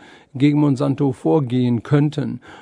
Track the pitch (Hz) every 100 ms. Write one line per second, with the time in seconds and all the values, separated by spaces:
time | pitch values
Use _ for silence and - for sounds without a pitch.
0 | - - _ 127 147 147 147 127 139 131
1 | 139 127 160 160 127 127 123 120 - 147
2 | 151 147 120 120 - -